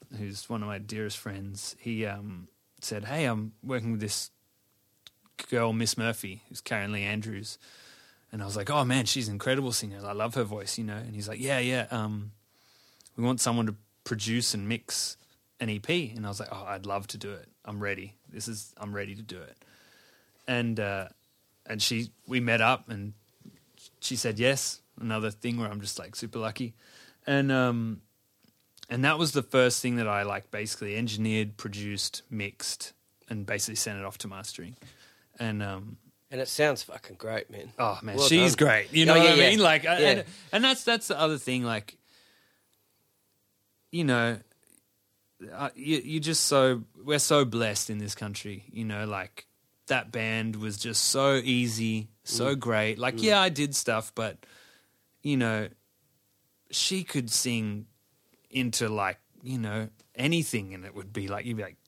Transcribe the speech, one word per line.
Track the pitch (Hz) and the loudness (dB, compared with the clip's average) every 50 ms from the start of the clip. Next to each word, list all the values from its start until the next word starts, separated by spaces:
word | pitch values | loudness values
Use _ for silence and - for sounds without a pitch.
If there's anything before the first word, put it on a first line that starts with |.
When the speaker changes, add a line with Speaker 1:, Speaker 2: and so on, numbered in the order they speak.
| - - 131 110 | -20 -16 -12 -10
Speaker 1:
who's | 104 98 98 101 - - | -10 -8 -10 -10 -8 -6
one | 117 110 | -6 -6
of | 104 104 | -4 -6
my | 104 98 | -8 -8
dearest | 101 104 107 107 107 104 101 - | -10 -8 -8 -6 -6 -6 -8 -8
friends, | - 107 101 98 98 98 98 101 - - - - | -10 -10 -10 -8 -10 -10 -10 -10 -10 -12 -12 -10
he, | - 120 117 110 110 | -8 -6 -4 -4 -4
um, | 104 101 101 101 104 95 87 87 - _ _ _ _ _ _ | -4 -6 -8 -10 -10 -12 -12 -14 -16 _ _ _ _ _ _
said, | - - 110 104 104 | -10 -8 -8 -6 -6
"Hey, | 107 139 160 160 | -6 -4 -2 0
I'm | 123 113 107 107 110 - _ | 0 0 -2 -4 -6 -10 _
working | - 139 131 123 110 117 | -8 -4 -4 -2 -2 -2
with | 113 107 | -2 -2
this | 107 101 - - - - - _ _ _ _ _ _ _ _ _ _ _ _ _ _ - - _ _ _ _ - - - | -2 -4 -4 -6 -6 -8 -14 _ _ _ _ _ _ _ _ _ _ _ _ _ _ -20 -20 _ _ _ _ -18 -8 -2
girl, | 127 120 117 113 | 0 0 2 2
Miss | 110 113 117 107 - - | 2 0 0 0 0 0
Murphy, | 113 117 110 - - 98 92 104 - _ | -2 -2 -2 -4 -8 -10 -12 -14 -16 _
who's | - - | -16 -14
Karen | - - 120 107 98 101 | -6 -4 -4 -2 -2 -2
Lee | 107 101 | -4 -2
Andrews." | 101 101 104 107 104 110 104 98 110 - - - - - - - - - - - - - _ _ _ _ | -2 -2 -2 -2 -4 -4 -6 -8 -8 -10 -12 -14 -18 -20 -20 -20 -20 -20 -20 -20 -20 -20 _ _ _ _
And | - 107 | -10 -8
I | 98 | -8
was | 98 98 | -6 -6
like, | 104 101 113 | -4 -2 0
"Oh, | 147 147 135 | 2 2 2
man, | 123 127 135 120 | 4 2 2 2
she's | - - 135 120 107 | 2 0 -2 -2 -4
an | 101 | -4
incredible | 104 - 131 131 139 135 127 | -2 0 0 2 2 0 0
singer. | 117 - - 104 98 98 101 | -2 -4 -4 -6 -8 -10 -8
I | 101 | -8
love | 101 104 110 117 117 | -4 -4 -4 -2 0
her | 131 117 | -2 -2
voice, | 101 104 104 98 - - - | -2 -4 -6 -6 -6 -6 -6
you | 113 | -6
know." | 107 104 | -6 -6
And | 107 120 120 107 | -8 -8 -10 -10
he's | 104 101 104 | -8 -8 -8
like, | 110 - | -8 -6
"Yeah, | 127 139 139 127 | -2 -2 0 0
yeah, | 123 127 127 127 107 - | 0 0 0 -2 -2 -2
um, | 127 117 107 107 107 104 104 104 104 _ _ _ _ _ _ _ _ _ _ _ _ _ _ - _ | -4 -4 -2 -2 -4 -6 -6 -10 -12 _ _ _ _ _ _ _ _ _ _ _ _ _ _ -14 _
we | - 117 | -2 0
want | 123 127 117 | 0 2 2
someone | - 120 117 117 113 | 2 2 2 2 2
to | 110 101 104 _ _ _ _ _ | 0 -2 -6 _ _ _ _ _
produce | - 120 110 101 110 113 120 - - - | -6 -6 -4 -2 -2 0 0 0 0 -2
and | 104 98 104 | -2 -2 -4
mix | 117 113 - - - - - - - - _ _ _ _ _ _ _ - | -4 -4 -6 -6 -6 -4 -4 -6 -8 -12 _ _ _ _ _ _ _ -8
an | 120 110 | -4 -4
E | 107 101 | -4 -4
P." | 104 - 170 175 160 113 113 | -2 -2 0 0 -2 -4 -6
And | 113 107 | -8 -6
I | 104 | -6
was | 101 101 | -6 -8
like, | 90 - | -8 -10
"Oh, | - 101 101 95 | -10 -10 -8 -8
I'd | 101 95 95 | -8 -8 -6
love | 101 98 101 101 104 | -4 -4 -4 -4 -8
to | - 104 | -10 -10
do | 107 101 | -10 -10
it. | 101 82 - - _ _ - | -10 -12 -14 -20 _ _ -14
I'm | 104 104 104 | -10 -8 -4
ready. | 104 101 98 92 92 104 104 _ _ - | -4 -4 -4 -4 -8 -12 -16 _ _ -18
This | - 107 107 | -12 -10 -10
is, | 120 113 104 - - - | -8 -8 -10 -12 -14 -14
I'm | - 104 104 101 | -12 -10 -8 -6
ready | 101 98 101 98 | -6 -6 -8 -10
to | 107 | -12
do | 110 110 - 90 | -14 -14 -14 -14
it." | 78 - - - _ _ - _ _ _ _ - _ _ _ _ _ _ _ _ _ | -16 -18 -20 -20 _ _ -20 _ _ _ _ -20 _ _ _ _ _ _ _ _ _
And, | - 127 120 120 117 113 110 | -2 0 0 0 0 -2 -2
uh, | 104 101 101 98 95 - - _ _ _ _ _ _ _ _ _ _ | -2 -2 -4 -4 -6 -10 -14 _ _ _ _ _ _ _ _ _ _
and | - 113 107 | -10 -4 -2
she, | - - 123 113 120 110 - _ _ | -2 0 0 -2 -4 -6 -10 _ _
we | - 127 127 | -4 -2 0
met | 120 120 113 113 | 2 2 4 4
up | 113 117 127 120 - - | 4 4 4 2 -2 -8
and | 113 101 101 104 107 - _ _ _ _ - - - _ _ _ _ - - - - _ | -10 -8 -8 -10 -10 -12 _ _ _ _ -20 -20 -20 _ _ _ _ -20 -20 -20 -14 _
she | - - 135 | -6 -4 -2
said | 113 - 120 104 104 | -2 -2 -2 0 2
yes. | 120 127 139 139 - - - - _ _ _ - | 4 4 4 4 0 -4 -6 -8 _ _ _ -8
Another | 123 113 110 110 107 107 | -4 -2 -2 -2 -2 -4
thing | 101 - - 120 117 120 | -4 -4 -4 -4 -2 -2
where | 113 104 | -2 -4
I'm | 104 101 | -6 -6
just, | 101 95 - - | -8 -8 -8 -8
like, | 92 95 - | -10 -12 -10
super | - 120 104 - 120 | -10 -10 -8 -6 -6
lucky. | 110 110 107 - 127 113 110 _ _ - - - - - _ _ _ - | -6 -4 -4 -6 -8 -8 -8 _ _ -20 -20 -20 -20 -20 _ _ _ 0
And, | 139 139 139 135 | 2 4 4 4
um, | 135 131 127 123 120 117 117 113 110 - - _ _ _ _ _ _ _ _ _ _ _ _ _ _ - - - | 4 4 4 4 2 0 -2 -2 -4 -6 -10 _ _ _ _ _ _ _ _ _ _ _ _ _ _ -20 -12 -6
and | 120 123 131 | -2 2 4
that | 147 160 156 | 4 4 4
was | 170 151 | 2 2
the | 127 143 123 | 2 0 0
first | - - 131 127 123 120 - | 4 4 6 6 6 4 2
thing | - 127 120 | 0 -2 0
that | 120 117 107 | 0 0 0
I, | 104 101 101 | 0 0 0
like, | 101 101 101 - _ | -2 -4 -6 -8 _
basically | - 104 107 107 - - 110 101 101 | -8 -8 -6 -6 -8 -6 -6 -4 -2
engineered, | 110 120 117 104 104 110 110 110 110 107 104 104 | -2 -2 -2 0 0 0 2 2 0 0 -2 -4
produced, | - - 110 101 101 104 104 104 98 - - - - - _ | -8 -10 -10 -8 -8 -6 -6 -4 -4 -4 -6 -6 -10 -12 _
mixed, | 120 107 101 101 104 - - - - - - - - _ _ _ _ _ _ - | -8 -8 -6 -8 -8 -8 -6 -6 -6 -6 -10 -14 -16 _ _ _ _ _ _ -10
and | 113 104 101 | -8 -8 -4
basically | - 107 104 - - 110 | -4 -4 -4 -4 -4 -2
sent | 117 - 113 104 98 | -4 -4 -4 -4 -6
it | 98 | -8
off | 98 98 - | -8 -8 -10
to | - 104 | -10 -10
mastering. | 98 95 - - - - 85 87 127 - - - - - - - _ _ _ _ _ - | -10 -10 -12 -12 -12 -12 -12 -14 -14 -16 -20 -20 -20 -20 -20 -20 _ _ _ _ _ -6
And, | 117 113 104 104 | -4 -2 -2 -2
um, | 104 101 98 95 101 110 110 - _ _ _ _ _ _ | -4 -4 -6 -8 -10 -12 -16 -18 _ _ _ _ _ _
Speaker 2:
And | 131 131 | -6 -4
it | 131 - | -4 -2
sounds | - - 147 151 135 - | 2 2 4 2 2 0
fucking | - - - 113 - - 92 - | -6 -10 -14 -16 -16 -18 -16 -10
great, | - 110 110 107 - - | -8 -6 -4 -4 -6 -8
man. | - 98 - - 113 - | -12 -14 -14 -10 -2 0
Speaker 1:
Oh, | 123 110 101 - | 0 0 0 -2
man, | - - - | -6 -4 0
Speaker 2:
Well | 135 139 | 2 4
Speaker 1:
she's | 135 160 175 185 175 139 | 6 8 8 8 6 6
Speaker 2:
done. | - 151 | 6 8
Speaker 1:
great. | 139 110 107 101 - | 8 8 6 4 4
You | 143 160 160 | 6 6 8
know | 160 160 | 10 10
Speaker 2:
Oh, | 165 | 10
Speaker 1:
what | 165 165 | 10 10
Speaker 2:
yeah, | 170 | 10
Speaker 1:
I | |
Speaker 2:
yeah. | 143 127 123 | 10 10 8
Speaker 1:
mean? | 220 214 | 8 8
Like, | 202 165 156 156 156 | 8 8 6 6 4
I, | 160 175 175 | 4 4 6
Speaker 2:
Yeah. | 151 143 | 6 6
Speaker 1:
and, | 127 107 - - - - - - | 6 4 2 -4 -12 -18 -6 -2
and | - 208 240 | 0 4 4
that's, | 262 262 254 | 4 2 2
that's | - - 233 220 - | 2 0 0 0 0
the | - 185 143 | -2 0 2
other | 160 156 156 135 | 2 2 2 0
thing. | - 127 127 127 | -2 -2 0 0
Like, | 123 117 113 107 104 - - _ _ _ _ _ _ _ _ _ _ _ _ _ _ _ _ _ _ _ _ _ _ _ _ _ _ _ _ _ _ _ _ _ _ _ _ _ _ _ | 0 0 -2 -2 -4 -8 -16 _ _ _ _ _ _ _ _ _ _ _ _ _ _ _ _ _ _ _ _ _ _ _ _ _ _ _ _ _ _ _ _ _ _ _ _ _ _ _
you | - 170 165 | -4 0 2
know, | 139 127 120 117 117 117 104 - _ _ _ _ _ _ _ _ _ _ _ _ _ _ _ _ _ _ _ - 73 | 4 4 4 4 2 0 -2 -8 _ _ _ _ _ _ _ _ _ _ _ _ _ _ _ _ _ _ _ -16 -14
uh, | 85 - 143 143 - | -8 -6 -6 -6 -6
you, | - 135 147 156 143 | -6 -2 0 0 0
you | - 139 156 160 | 0 -2 -4 -2
just | 147 160 160 - - | 0 0 0 2 2
so, | - 147 139 131 131 127 120 110 - _ - 123 | 4 6 6 6 6 4 2 -2 -8 _ -12 -2
we're | 139 151 143 | 0 2 2
so | - - 156 147 139 | 4 6 6 6 6
blessed | 123 104 117 117 107 101 - - - | 4 2 0 0 0 0 -2 -2 -2
in | 110 104 | -4 -4
this | 104 101 - | -6 -6 -6
country, | - 110 104 104 - - 104 101 92 95 - | -6 -8 -8 -8 -8 -8 -10 -12 -12 -14 -12
you | - 113 113 | -10 -6 -6
know, | 110 104 104 107 | -4 -4 -4 -4
like, | 107 104 95 92 - - - - _ _ _ _ _ _ _ _ - | -4 -4 -6 -6 -8 -12 -18 -20 _ _ _ _ _ _ _ _ 0
that | 139 123 110 110 | 0 0 0 -2
band | - 120 110 113 110 113 110 113 107 | -4 -2 -2 0 0 0 0 -2 -2
was | 107 107 107 101 101 | -4 -4 -6 -6 -6
just | - 120 110 - - | -6 -2 0 2 2
so | - - 135 135 139 135 | 2 4 4 6 6 6
easy, | 131 117 131 127 123 123 120 110 110 113 110 110 110 107 - _ _ _ | 4 4 4 2 4 2 2 0 0 0 0 0 -2 -4 -6 _ _ _
so | - 120 117 120 135 139 | -4 -2 0 2 2 0
Speaker 2:
Mm. | 139 | 0
Speaker 1:
great. | 120 117 113 107 107 110 110 110 | 0 2 2 2 2 2 0 0
Like, | 120 127 120 | -2 -2 0
Speaker 2:
Mm. | 113 214 | 2 4
Speaker 1:
yeah, | 220 208 196 | 4 6 6
I | 190 185 | 4 4
did | 156 135 147 143 139 | 2 0 -2 0 0
stuff, | - - - 113 110 113 - - | 0 0 2 0 0 -2 -4 -6
but, | - 110 104 82 - - - - - - - - _ _ _ _ _ _ _ _ _ | -4 -4 -4 -6 -10 -16 -20 -20 -20 -20 -20 -20 _ _ _ _ _ _ _ _ _
you | - 147 143 | -4 0 2
know, | 131 120 113 110 107 107 - - _ _ _ _ _ _ _ _ _ _ _ _ _ _ _ _ _ _ _ | 2 2 2 2 0 -2 -6 -10 _ _ _ _ _ _ _ _ _ _ _ _ _ _ _ _ _ _ _
she | - - - - 190 190 170 | -2 -2 0 0 0 -2 -4
could | - - 143 123 113 | -2 -2 -2 0 2
sing | - - - 123 120 113 110 107 104 104 104 - _ _ _ _ _ _ _ _ _ _ _ _ | 0 0 2 0 0 0 -2 -2 -4 -6 -8 -12 _ _ _ _ _ _ _ _ _ _ _ _
into, | - 131 127 120 110 - 120 107 | -2 -2 0 0 0 0 0 0
like, | 110 104 98 92 90 - _ _ _ - | 0 0 0 -2 -2 -6 _ _ _ -14
you | - 127 131 123 | -8 -6 -4 -4
know, | 113 104 104 110 110 110 - _ _ _ _ | -2 -2 -2 -2 -4 -6 -8 _ _ _ _
anything, | 123 127 151 170 170 156 - - 113 98 95 | -2 0 2 2 2 2 0 -2 -4 -4 -6
and | 95 92 92 | -10 -14 -14
it | 98 - | -14 -12
would | 101 92 98 | -12 -14 -8
be | 107 110 98 98 | -6 -6 -4 -4
like, | 101 104 - | -4 -4 -4
you'd | 123 117 | -4 -6
be | 107 101 | -6 -6
like, | 92 - _ _ | -8 -12 _ _